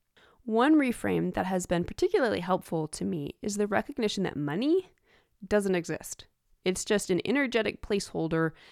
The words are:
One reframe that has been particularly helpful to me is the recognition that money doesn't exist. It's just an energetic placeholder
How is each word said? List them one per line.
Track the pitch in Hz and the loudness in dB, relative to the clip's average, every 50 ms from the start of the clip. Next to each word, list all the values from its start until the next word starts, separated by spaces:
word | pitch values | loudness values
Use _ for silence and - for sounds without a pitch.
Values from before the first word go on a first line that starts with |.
| _ _ _ _ - _ _ _ _ | _ _ _ _ -20 _ _ _ _
One | 233 214 226 247 311 320 | 0 2 4 6 8 6
reframe | 302 269 247 220 - - 202 180 165 170 180 - | 6 6 4 0 -2 -2 0 0 2 0 0 0
that | 208 180 | 0 0
has | 185 190 185 185 | 0 0 -2 0
been | - 175 170 175 | 0 0 0 0
particularly | - - - 359 370 - 370 269 214 196 185 | -2 -2 0 0 2 4 2 2 2 2 0
helpful | 170 185 190 185 - - 175 160 156 - | 0 0 -2 -2 -2 -4 -4 -4 -4 -4
to | - - 175 | -6 -6 -4
me | 196 190 151 143 - - _ | -4 -4 -4 -6 -8 -8 _
is | - 208 202 | -8 -6 -2
the | 202 208 208 | -2 -2 0
recognition | 208 220 - - - - 220 208 - 202 180 | -2 -4 -4 -6 -6 -4 -2 -2 -2 -2 -2
that | - - | -2 -2
money | 143 147 143 147 196 254 302 339 381 - - _ _ _ _ _ _ _ _ _ _ 196 | -4 -4 -4 -2 -2 0 2 2 2 0 -4 _ _ _ _ _ _ _ _ _ _ -4
doesn't | - 208 208 196 196 185 | 0 0 2 2 2 0
exist. | 175 160 - 156 - - - - - - _ _ _ _ _ _ _ _ | 0 0 -2 -6 -8 -8 -12 -14 -14 -16 _ _ _ _ _ _ _ _
It's | 185 185 - - | -2 -2 -2 -2
just | - 214 202 - - | 0 0 0 0 0
an | 185 170 - | -2 0 0
energetic | - 247 285 277 233 240 226 220 214 - - | 0 0 0 0 2 0 0 0 0 -4 -8
placeholder | - - 208 202 - - - 165 160 160 165 160 160 160 - - - - | -6 -4 -2 -2 -2 -4 -4 -4 -2 0 0 0 0 -2 -2 -6 -16 -20